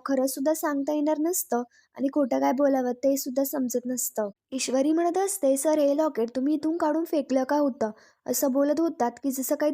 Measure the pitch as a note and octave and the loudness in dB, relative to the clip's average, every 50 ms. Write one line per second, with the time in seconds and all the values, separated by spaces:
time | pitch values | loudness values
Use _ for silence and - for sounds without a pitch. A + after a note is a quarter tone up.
0 | - - C#4 C4 B3+ C4+ - D4+ C4+ D#4 D#4+ D#4 - D#4 D4 C#4 C#4 D4 D4+ D4+ | 0 -2 0 0 0 0 -2 -2 0 0 0 0 0 -2 -2 -2 -2 -2 -2 0
1 | D4 D#4 D#4 D4 D4+ E4+ F#4 - - - B3 A#3+ B3 - _ _ _ _ - A#3+ | 0 0 0 2 0 0 0 -2 -2 -2 -2 -4 -4 -6 _ _ _ _ -6 -4
2 | B3+ C#4+ C#4 D4+ C#4 A#3 C#4 C4+ C#4 C#4 C4+ C4 C#4+ C#4 C4+ C4 B3 B3 B3 B3 | -4 0 0 0 0 2 2 2 2 2 2 2 2 2 2 2 0 -2 -2 0
3 | - C4+ C#4 C4+ - C#4+ B3 C4+ C#4 C4+ D#4 C#4 B3+ A#3+ - B3 A#3+ B3 B3+ A#3+ | 0 2 2 0 -2 -4 -2 -2 -2 -2 -2 -2 -2 -2 -2 -4 -4 -4 -4 -4
4 | - - - - G#3+ G3+ G3+ _ _ _ C4 C4 - - A#3+ C4 C4+ D4+ D#4 E4 | -6 -6 -4 -4 -4 -4 -6 _ _ _ -8 -6 -4 0 0 2 2 2 2 2
5 | E4+ F4 E4+ F#4 G4 F#4+ - - - C4+ C4+ C4+ - D#4 D4+ D#4 C#4+ C#4+ C#4+ D4 | 2 2 2 0 0 -2 -2 0 2 2 2 2 2 2 2 4 4 2 2 2
6 | D#4+ D#4 D4 A3+ A3+ A#3 - C4 B3+ D4 D#4 D4 D4 D#4 E4 E4+ E4 D4+ D4+ D#4+ | 0 0 0 -2 -4 -4 -2 -2 0 0 0 0 0 -2 -2 0 0 0 0 0
7 | E4 - E4+ D4+ C4 - C4 C4 C4 C4 C#4+ D4 D4 C#4 A#3 - A3+ G#3+ G#3+ - | -2 0 -2 -2 0 0 0 0 0 2 2 2 2 0 0 -2 -4 -4 -6 -8
8 | - _ _ _ - - B3+ - D4 C#4 B3 C#4 C#4+ C#4+ D4 D4 E4 E4 E4 - | -20 _ _ _ -6 -6 -2 0 0 0 2 2 2 2 2 2 0 0 0 -2
9 | B3 A#3+ A#3+ - - C#4 B3+ C4 B3+ - D4+ D4 D4+ D4+ | -2 -2 -4 -4 -4 -4 -4 -4 -2 -2 -2 0 0 0